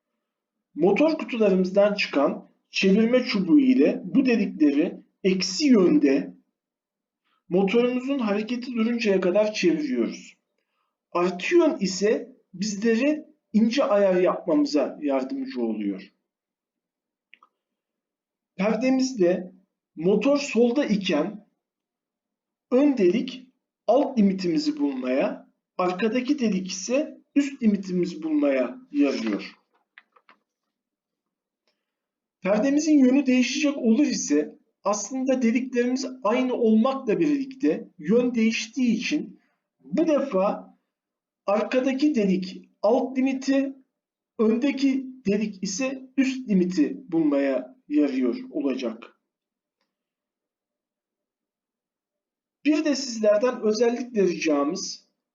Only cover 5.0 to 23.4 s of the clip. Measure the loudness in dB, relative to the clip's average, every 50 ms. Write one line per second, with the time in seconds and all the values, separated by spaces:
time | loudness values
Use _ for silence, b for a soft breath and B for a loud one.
5 | -18 _ _ _ -2 0 0 0 -2 -6 -4 0 2 4 6 6 6 4 4 4
6 | 4 2 2 0 -2 -6 -12 -20 _ _ _ _ _ _ _ _ _ _ _ _
7 | _ _ _ _ _ _ _ _ _ -2 0 0 2 2 2 2 2 2 0 -2
8 | -4 -4 -4 -2 -2 -2 -2 -2 -4 -4 -6 -8 -8 -6 -4 -2 -2 -2 -2 -2
9 | 0 0 0 2 2 0 2 2 0 0 -2 0 0 0 0 0 -2 -4 -2 -2
10 | -2 -4 -4 -10 -16 -20 -20 _ _ _ _ _ _ _ _ _ _ _ _ _
11 | _ _ -4 -2 -2 -2 -4 -4 -4 2 2 4 4 4 2 -2 -4 -4 -4 -2
12 | 0 0 0 0 -4 -10 -20 _ _ _ -10 -8 -6 -6 -6 -2 0 0 0 2
13 | 2 0 -2 -2 -6 _ _ _ _ _ 2 2 2 2 2 0 0 2 2 2
14 | 4 4 2 2 2 0 0 -2 -2 0 2 2 2 2 0 0 0 -2 -4 -6
15 | -4 -2 -2 -2 -2 -4 -6 -8 -8 -8 -6 -4 -4 -4 -4 -4 -4 -4 -6 -6
16 | -10 -20 _ _ _ _ _ _ _ _ _ _ _ _ _ _ _ _ _ _
17 | _ _ _ _ _ _ _ _ _ _ _ _ _ _ _ _ _ _ _ _
18 | _ _ _ _ _ _ _ _ _ _ _ -2 -2 0 0 0 0 2 2 2
19 | 0 -2 0 0 2 2 2 0 -4 -10 -16 _ _ _ _ _ _ _ -8 -2
20 | 0 2 2 2 2 2 0 0 -2 -2 0 2 2 2 2 0 0 0 0 -2
21 | 0 -2 -2 -2 -2 -4 -6 -12 -18 _ _ _ _ _ _ _ _ _ _ _
22 | _ _ _ _ _ _ _ _ _ _ _ _ _ 0 2 4 4 4 2 2
23 | 2 2 2 0 -2 -6 -10 -14